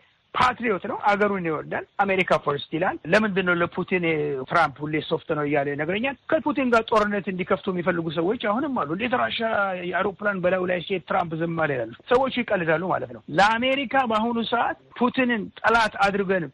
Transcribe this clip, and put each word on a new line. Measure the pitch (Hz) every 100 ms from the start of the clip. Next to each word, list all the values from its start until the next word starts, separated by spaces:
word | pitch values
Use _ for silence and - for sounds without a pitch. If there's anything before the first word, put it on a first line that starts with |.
| _ _ _
ፓትሪዮት | - 254 233 233 180
ነው፣ | 202 349
አገሩን | 208 202 208 196 170
ይወዳል። | 147 147 202 - -
አሜሪካ | 196 190 - 165
ፈርስት | 143 143 -
ይላል። | 160 196 339
ለምንድን | 156 208 214 190 180
ነው |
ለፑቲን | 170 170 - 175 180 165 156 147 135
ትራምፕ | 127 175 151 123
ሁሌ | 151 156
ሶፍት | - 160 -
ነው | 151
እያለ | 147 147 139
ይነግረኛል። | 143 156 202 269 262 -
ከፑቲን | 320 302 277 254
ጋር | 226
ጦርነት | 226 220 208 202 196
እንዲከፍቱ | 180 180 190 196
የሚፈልጉ | 180 185 170 165
ሰዎች | 156 170 247
አሁንም | 214 226 302 233
አሉ። | 143
እንዴት | 185 240 240
ራሻ | 220 - 226 220 196 180
የአውሮፕላን | 175 175 202 - 208 190
በላዩ | 175 185
ላይ | 185 180
ሲሄድ | - 185
ትራምፕ | - 190 175 160
ዝም | 170 165
አለ | 151
ይላሉ። | 131 113 120 -
ሰዎቹ | 247 262 247
ይቀልዳሉ | - 196 165 160 185
ማለት | 135 123
ነው። | 117 -
ለአሜሪካ | 156 208 226 262 269 262 269 247
በአሁኑ | 214 233 233 214
ሰዓት | 240 208 - _
ፑቲንን | - 240 254 247 226 180 -
ጠላት | 214 233 214 -
አድርገን | 196 196 190 190 143